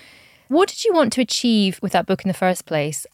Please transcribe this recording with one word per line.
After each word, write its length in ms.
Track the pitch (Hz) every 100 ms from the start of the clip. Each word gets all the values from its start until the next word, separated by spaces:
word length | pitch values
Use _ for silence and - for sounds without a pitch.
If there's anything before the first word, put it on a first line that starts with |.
| - - _ _ -
What 180 | 285 392
did 160 | -
you 100 | 453
want 200 | 339 247
to 80 | 254
achieve 580 | 240 - 247 220 196 170
with 120 | 196
that 120 | 185 -
book 180 | 190
in 40 | 190
the 60 |
first 320 | 180 185 185 -
place? 420 | 156 147 151 -